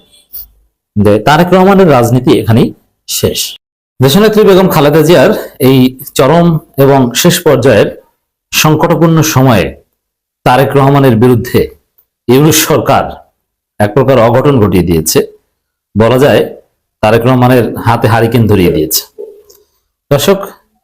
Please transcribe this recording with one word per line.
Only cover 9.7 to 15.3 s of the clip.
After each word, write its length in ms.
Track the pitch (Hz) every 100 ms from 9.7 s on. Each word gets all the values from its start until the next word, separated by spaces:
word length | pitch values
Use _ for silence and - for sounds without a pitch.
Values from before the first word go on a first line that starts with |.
| - _ _ _ _ _ _
তারেক 320 | 139 127 123 139
রহমানের 400 | 139 143 135 113
বিরুদ্ধে 520 | 123 117 - - - - _ _ _ _ -
ইউনূস 280 | 131 156 151
সরকার 760 | - 135 120 107 - - _ _ _ _ _ -
এক 160 | 104
প্রকার 240 | 135 127 123
অঘটন 480 | 113 123 143 131 101
ঘটিয়ে 180 | 95
দিয়েছে, 420 | 82 80 78 - -